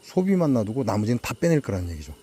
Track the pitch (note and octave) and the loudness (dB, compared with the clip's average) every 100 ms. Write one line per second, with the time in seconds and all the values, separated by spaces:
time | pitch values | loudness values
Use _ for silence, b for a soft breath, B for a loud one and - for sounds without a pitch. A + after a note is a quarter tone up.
0 | - - F#3 F#3+ D#3+ B2+ G#2 A#2 A2+ G#2 | -2 0 2 2 4 2 0 -2 -2 0
1 | G#2+ A#2+ - B2 E3+ D#3 - G2 F2+ D#2+ | 0 0 -2 -2 2 2 0 -4 -4 -8
2 | C#2+ C#2+ | -12 -16